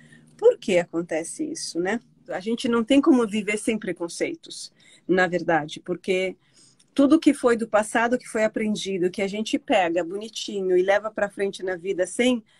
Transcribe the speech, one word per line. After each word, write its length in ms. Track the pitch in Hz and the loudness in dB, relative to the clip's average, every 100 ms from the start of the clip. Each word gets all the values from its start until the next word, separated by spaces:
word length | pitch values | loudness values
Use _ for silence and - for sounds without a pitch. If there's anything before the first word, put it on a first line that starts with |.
| - - _ - | -20 -20 _ 2
Por 220 | 440 466 | 4 4
que 180 | - 180 | 2 2
acontece 680 | 175 165 175 165 170 - | 2 -4 -4 -4 -6 -8
isso, 340 | 156 165 - 165 | -8 -8 -8 -4
né? 220 | 180 226 - _ - | -4 -4 -8 _ -12
A 120 | 170 | -8
gente 280 | 190 233 247 | -6 -4 0
não 140 | 233 | 0
tem 180 | 226 277 | 2 2
como 240 | 311 254 226 | 4 4 4
viver 300 | 214 196 214 | -2 -2 -4
sem 220 | - 220 | -2 -4
preconceitos, 920 | 190 175 170 - 170 - - - - _ _ _ - | -6 -6 -8 -4 -6 -6 -14 -16 -16 _ _ _ 0
na 220 | 185 180 | 2 2
verdade, 520 | 175 165 160 156 - | 0 0 0 0 -10
porque 560 | - 175 - 185 190 - _ _ _ _ _ | -8 -8 -2 -2 -2 -6 _ _ _ _ _
tudo 280 | - 277 320 | 2 4 6
que 120 | 311 | 4
foi 240 | 269 247 233 | 2 2 0
do 120 | 226 | 2
passado, 500 | 214 214 240 233 247 | 0 2 0 0 0
que 80 | - | -2
foi 140 | 226 | -2
aprendido, 680 | 220 220 214 202 190 190 180 | -2 0 -2 -2 -4 -2 -2
que 100 | 185 | -2
a 60 | 196 | -4
gente 280 | 208 220 285 | -4 -4 -4
pega 460 | - 226 170 170 | 2 2 4 0
bonitinho 760 | 170 196 226 - - 202 185 180 | -2 -6 -8 -10 -8 -4 2 4
e 60 | |
leva 260 | 185 202 214 | 4 2 0
pra 200 | 214 202 | -4 -4
frente 320 | - 196 - | -2 -4 -4
na 140 | 185 185 | -6 -6
vida 280 | 180 175 180 | -6 -2 -2
sem 360 | - 247 247 - | 2 2 2 -4